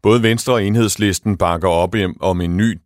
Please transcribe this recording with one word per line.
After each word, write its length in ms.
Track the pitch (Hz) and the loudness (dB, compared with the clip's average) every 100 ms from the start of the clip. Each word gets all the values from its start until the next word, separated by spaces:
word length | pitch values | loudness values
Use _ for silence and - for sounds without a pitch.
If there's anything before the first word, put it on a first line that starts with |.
Både 200 | 104 120 | 2 2
Venstre 300 | 113 117 - | 2 0 0
og 120 | 120 | 0
Enhedslisten 720 | 98 110 110 - 104 92 110 95 | 2 2 0 0 -2 0 -4 0
bakker 320 | 87 85 92 | 0 0 0
op 260 | 85 87 110 92 - | 0 0 -2 -4 -2
om 200 | 92 90 | -2 -2
en 160 | 85 87 | -2 -2
ny 220 | 113 104 | -2 -4